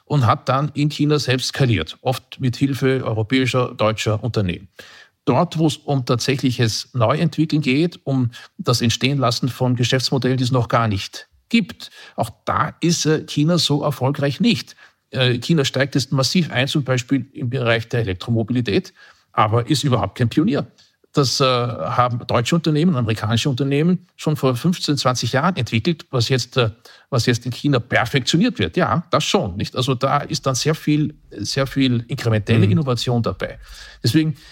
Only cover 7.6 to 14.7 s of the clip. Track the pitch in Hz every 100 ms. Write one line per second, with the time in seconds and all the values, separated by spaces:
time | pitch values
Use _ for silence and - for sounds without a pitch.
7.6 | 127 135 175 - - 135 120 - - -
8.6 | 180 120 120 - 131 143 120 120 135 -
9.6 | 127 123 120 131 - 139 127 127 127 127
10.6 | 113 123 113 98 - - - _ _ 233
11.6 | 180 - - - - - - - - 98
12.6 | - - 165 165 151 156 - - 151 175
13.6 | - 147 147 143 127 143 143 - 233 135
14.6 | -